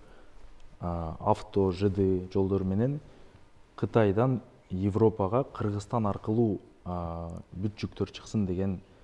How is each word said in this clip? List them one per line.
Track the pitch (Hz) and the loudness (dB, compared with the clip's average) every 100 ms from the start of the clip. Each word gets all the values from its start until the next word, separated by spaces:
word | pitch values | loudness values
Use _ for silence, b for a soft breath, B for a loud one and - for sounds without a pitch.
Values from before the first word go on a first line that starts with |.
| B B B B B - - - | B B B B B -18 -18 -8
а, | 87 85 80 - | -6 -4 -6 -2
авто, | 101 107 - 101 95 | 2 2 0 2 2
Ж | 87 101 | 4 2
Д | 95 95 92 92 | 4 2 2 0
жолдору | 98 95 98 | 0 2 2
менен | 92 98 127 151 - B B B B - - - | 2 2 0 -2 -10 B B B B -20 -20 -6
Кытайдан | 104 120 104 98 131 123 - - - | 0 4 4 4 2 0 -4 -20 -8
Европага, | 92 98 101 110 107 95 120 | -2 0 4 4 4 0 0
Кыргызстан | - - 104 101 - 120 104 | -2 -4 -4 -4 -4 -2 0
аркылуу, | 98 - 110 113 92 - - | -2 -2 2 2 0 -6 -14
а, | 90 90 85 82 85 82 - | -8 -6 -6 -6 -8 -10 -12
бүт | 87 104 - | -6 -6 -4
жүктөр | 92 - 98 | -8 -4 -6
чыксын | - - 113 95 | -8 -4 -2 0
деген | 90 95 90 - B | 0 -2 -4 -10 B